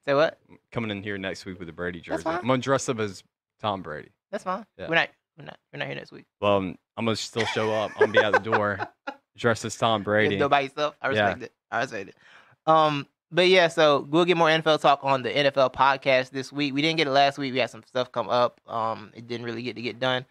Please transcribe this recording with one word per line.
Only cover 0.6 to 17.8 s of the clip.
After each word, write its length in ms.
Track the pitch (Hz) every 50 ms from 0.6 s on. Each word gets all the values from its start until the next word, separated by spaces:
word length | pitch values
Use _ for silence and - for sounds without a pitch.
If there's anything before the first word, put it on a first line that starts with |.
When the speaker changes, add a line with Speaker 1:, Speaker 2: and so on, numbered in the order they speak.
| _ _
Speaker 2:
coming 180 | - 123 117 107
in 120 | 104 98 98
here 140 | 104 101
next 280 | 98 95 95 85 - -
week 140 | 101 90 92
with 100 | 92 82
a 40 | 80
Brady 260 | 92 87 87 87 104
Speaker 1:
That's 80 | -
Speaker 2:
jersey. 160 | - - - 85
Speaker 1:
fine. 160 | - 165 175
Speaker 2:
I'm 80 | -
gonna 140 | 120 131 127
dress 280 | 120 127 139 131 - -
up 100 | 127 110
as 240 | 107 101 92 - - _ _ _ _ _ _ _
Tom 200 | - 107 98 95
Brady. 280 | 87 80 76 73 - - _ _ _ _
Speaker 1:
That's 120 | 196 190 -
fine. 220 | 190 185 214 214 _ _
Speaker 2:
Yeah. 100 | 190 185 -
Speaker 1:
We're 60 | 165
not, 140 | 165 147 - _ _ _ _ _
we're 80 | 156 147
not, 120 | 151 - _ _ _
we're 80 | - 143
not 80 | 139
here 80 | 139 143
next 160 | 139 - -
week. 140 | 147 147 165 _ _ _
Speaker 2:
Well, 160 | 101 104 101
I'm, 200 | 98 95 90 - - _ _ _
I'm 80 | 104 113
gonna 100 | 113 110
still 300 | 98 - - - 117 110
show 260 | 101 - 117 110 110
up. 200 | 107 110 104 92 -
I'm 160 | - - -
gonna 20 | 101
be 60 | 123
at 140 | - 107 98
the 60 | -
door 400 | 95 110 110 - 104 104 101 98 - - _ _ _
Speaker 1:
<laughs> 300 | 277 - - _ _ _
Speaker 2:
dressed 260 | - - 120 113 - -
as 140 | 110 -
Tom 240 | - 127 117 113 104
Speaker 1:
You 40 | 95
Speaker 2:
Brady. 320 | 104 104 107 110 - 202
Speaker 1:
go 120 | 196 143 139
by 120 | 143 143
yourself? 340 | 135 131 - 151 147 151 - _
I 100 | - 131
Speaker 2:
Yeah. 140 | 135 107 104
Speaker 1:
respect 160 | 98 87 - 113
it. 100 | - _ _ _ _
I 100 | 110 117
respect 280 | 131 127 113 101 95 85
it. 60 | - _ _ _ - - _ _ _ _ _
Um, 420 | 156 160 160 156 151 147 143 139 - _ _ _ _
but 160 | 160 170 180
yeah, 200 | 180 185 185 170
so 400 | 160 - 170 156 151 143 135 131 143
we'll 160 | 147 170 175
get 120 | 170 180
more 120 | 165 170 156
N 100 | 160 160
F 60 | 156
L 120 | 160 151 151
talk 200 | - 151 139 - -
on 180 | 135 135 131
the 100 | 120 110
N 140 | 95 139 143
F 100 | 139 -
L 120 | 139 131 127
podcast 640 | - - 131 139 135 135 - 139 131 127 127 -
this 200 | 135 135 127 -
week. 220 | 135 143 147 139 131
We 80 | 143
didn't 160 | 151 165 160
get 100 | 165 151
it 40 | 139
last 260 | 135 139 143 139 135
week. 160 | 147 143 131 123
We 60 | 127
had 100 | 117 117
some 140 | - 110